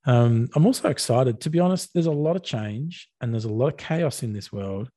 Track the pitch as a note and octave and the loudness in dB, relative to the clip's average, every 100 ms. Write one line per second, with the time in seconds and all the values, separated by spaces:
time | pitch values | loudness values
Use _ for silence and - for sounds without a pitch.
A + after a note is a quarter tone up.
0 | C3+ A#2+ A#2 A2+ B2 D3 G3+ C4 - - | 2 4 6 4 2 4 4 4 -2 -2
1 | - A#2+ C3 A2 D#3+ E3+ F3+ F3+ - F3 | 0 2 2 0 -2 2 2 0 -2 -2
2 | E3 D3 D#3 F#3 - A#2 G#2+ A2 D#3+ - | 0 0 0 -2 -4 -6 -4 -6 -8 -10
3 | - - A#2+ A2+ A2 A2 D3 D#3 - D#3+ | -20 -8 -4 -4 -2 0 0 -2 -4 -2
4 | D3+ - A2+ G#2 - G#2 G2 G2 A#2+ | -2 -4 -6 -6 -8 -8 -6 -6 -8